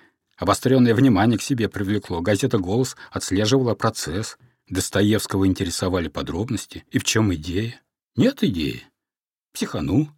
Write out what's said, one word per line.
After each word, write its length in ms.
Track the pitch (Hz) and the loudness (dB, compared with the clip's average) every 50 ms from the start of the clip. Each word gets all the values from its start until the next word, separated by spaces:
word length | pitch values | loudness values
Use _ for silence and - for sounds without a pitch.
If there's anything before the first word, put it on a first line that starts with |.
| _ _ _ _ _ _ _ | _ _ _ _ _ _ _
Обостренное 580 | - - - 98 - - 127 127 131 123 120 113 | -4 0 0 2 2 2 4 6 6 6 6 6
внимание 440 | 104 135 135 113 95 104 117 117 98 | 6 6 6 6 6 4 4 2 2
к 40 | - | 0
себе 260 | - 143 117 110 95 | -2 -2 -2 -2 -2
привлекло. 520 | - - 107 95 104 104 - - 92 82 | -2 -4 -4 -2 -2 -4 -4 -4 -6 -2
Газета 380 | 85 98 107 98 - 135 123 110 | 0 2 2 2 2 0 0 0
«Голос» 380 | 92 87 98 120 131 - - - - - | -2 0 0 -2 -2 -2 -6 -12 -14 -12
отслеживала 640 | - - - - 92 95 107 107 131 139 131 120 104 | -10 -8 -6 -4 -2 0 0 2 2 2 2 0 -2
процесс. 600 | - - 113 107 - - - 78 98 110 - - - _ _ _ _ _ - | 0 -2 -2 -2 -4 -6 -6 -6 -6 -6 -8 -10 -16 _ _ _ _ _ -8
Достоевского 800 | 95 92 92 - - 101 101 104 107 104 - - - 98 95 | -4 -4 -4 0 0 2 2 2 2 0 -2 -2 -2 0 2
интересовали 600 | 95 92 - 98 87 85 - - 92 90 92 85 78 | 2 2 0 -2 -6 -4 -4 -2 -2 -2 -2 -4 -4
подробности. 760 | - - 78 - - 85 107 127 113 98 - - - - - _ | -6 -6 -6 -6 -4 -4 -4 -4 -6 -6 -8 -10 -16 -18 -10 _
И 80 | - 123 | -4 -4
в 60 | - | -2
чем 280 | - - 113 110 104 92 | 0 0 2 2 2 0
идея? 460 | 78 78 85 85 95 113 120 123 - _ _ _ _ _ _ _ | -2 -4 -6 -4 -4 -4 -6 -8 -14 _ _ _ _ _ _ _
Нет 260 | - - 247 277 - - | 2 2 2 2 2 0
идеи. 400 | 180 110 - - 67 58 60 - _ _ _ _ _ _ _ _ _ _ _ _ _ - | -2 0 0 -4 -4 -6 -8 -14 _ _ _ _ _ _ _ _ _ _ _ _ _ -10
Психанул, 560 | - - - - - - - 92 131 151 147 - | -8 -8 -6 -6 -4 -2 0 2 0 0 0 -4